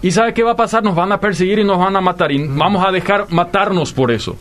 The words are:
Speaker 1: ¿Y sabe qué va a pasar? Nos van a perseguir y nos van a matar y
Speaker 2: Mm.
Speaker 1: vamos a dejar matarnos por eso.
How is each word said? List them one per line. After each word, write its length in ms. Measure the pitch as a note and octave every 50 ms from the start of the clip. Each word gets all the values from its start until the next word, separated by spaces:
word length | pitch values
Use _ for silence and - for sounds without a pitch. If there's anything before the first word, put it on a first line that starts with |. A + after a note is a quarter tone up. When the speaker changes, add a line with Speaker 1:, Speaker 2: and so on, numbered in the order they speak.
| -
Speaker 1:
¿Y 80 | -
sabe 240 | F3 G3 A3+ A#3 A3+
qué 80 | A#3 A#3
va 100 | A#3 A#3
a 40 |
pasar? 280 | - A#3 G#3+ - A3+ A3
Nos 100 | G#3+ F#3
van 160 | D#3+ F3 F#3+
a 80 | G3+ F#3+
perseguir 380 | G3 G#3 G3 D#3 F3+ F#3 G3+ G#3+
y 60 | G#3+
nos 140 | G3 G3 F3
van 180 | F3+ F#3+ G3
a 40 | G3 -
matar 280 | F#3 F3 F3+ F3+ D3+
y 80 | C#3+ C#3
Speaker 2:
Mm. 200 | D3 D3 C3+ D3
Speaker 1:
vamos 280 | D3+ F3+ G3+ F#3+ F#3
a 60 | F#3+ F#3
dejar 340 | F#3 F3+ F#3+ G3+ G3+ G3+ -
matarnos 600 | E3+ E3+ F3 F3 - G3+ G3 G3+ G3 F3+ D3+ - -
por 160 | - C3 A#2+
eso. 260 | A#2 G#2+ - - - -